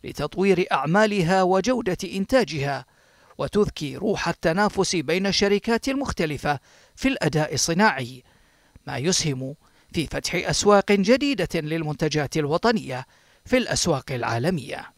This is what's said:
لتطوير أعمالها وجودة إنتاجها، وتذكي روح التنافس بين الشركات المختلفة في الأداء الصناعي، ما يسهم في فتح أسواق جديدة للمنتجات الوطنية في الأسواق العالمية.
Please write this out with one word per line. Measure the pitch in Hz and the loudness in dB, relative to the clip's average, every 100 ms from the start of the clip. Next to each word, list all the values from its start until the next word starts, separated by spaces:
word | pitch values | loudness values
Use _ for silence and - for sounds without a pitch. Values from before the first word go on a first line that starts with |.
لتطوير | - - 147 165 196 175 180 | -10 -6 -6 0 2 2 2
أعمالها | 165 143 196 214 202 165 190 | 0 2 4 4 2 2 2
وجودة | 180 190 190 247 214 175 | 4 2 2 -2 -2 -4
إنتاجها، | 190 196 196 262 160 151 139 135 - _ _ _ _ - | -6 -6 2 2 2 -2 -4 -6 -10 _ _ _ _ -8
وتذكي | 139 202 202 - 143 131 | -2 0 0 -2 -8 -4
روح | 214 175 170 | -4 -2 -4
التنافس | - 175 170 208 - 180 | -2 0 2 0 2 0
بين | 180 139 185 196 | 0 0 0 0
الشركات | - 202 202 214 226 - | 2 4 2 2 0 0
المختلفة | 269 254 - 165 143 147 143 _ _ _ | -2 -4 -2 -2 -2 -2 -4 _ _ _
في | - 262 | -2 -2
الأداء | 269 156 151 151 | 0 0 0 0
الصناعي، | 139 - 165 214 135 123 127 _ _ _ _ _ _ - | -2 0 4 2 2 -8 -12 _ _ _ _ _ _ -8
ما | 131 | -2
يسهم | 151 185 160 127 131 147 _ _ _ | 0 0 0 -4 -8 -12 _ _ _
في | - 135 | -4 -4
فتح | 143 - | -4 -4
أسواق | 175 - 151 202 202 - | -4 -2 2 6 6 6
جديدة | 202 190 262 285 233 165 170 | 2 6 4 4 0 -2 -2
للمنتجات | 151 165 151 147 156 151 135 160 | -2 -4 -4 -2 -2 0 -2 -2
الوطنية | 143 165 233 226 131 127 - _ _ _ | -2 0 2 0 -4 -10 -12 _ _ _
في | - 254 | 0 0
الأسواق | 208 - 180 139 - | 0 -2 0 -2 -2
العالمية. | 127 117 117 143 175 151 143 - | -6 -2 -2 0 -2 -6 -12 -14